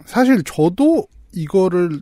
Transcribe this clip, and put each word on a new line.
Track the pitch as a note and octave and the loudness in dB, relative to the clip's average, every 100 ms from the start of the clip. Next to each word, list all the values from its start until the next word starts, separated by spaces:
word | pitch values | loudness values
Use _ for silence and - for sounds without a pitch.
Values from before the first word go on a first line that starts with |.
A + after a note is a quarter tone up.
사실 | - - B3+ B3 | -6 0 2 2
저도 | D3 - D#3+ F#3 D4 D#4+ G#3 - - | 0 -2 -2 2 2 0 -2 -12 -16
이거를 | F3+ D3+ G3 F#3 F3+ F3 D3 | -10 -2 0 0 0 -2 -4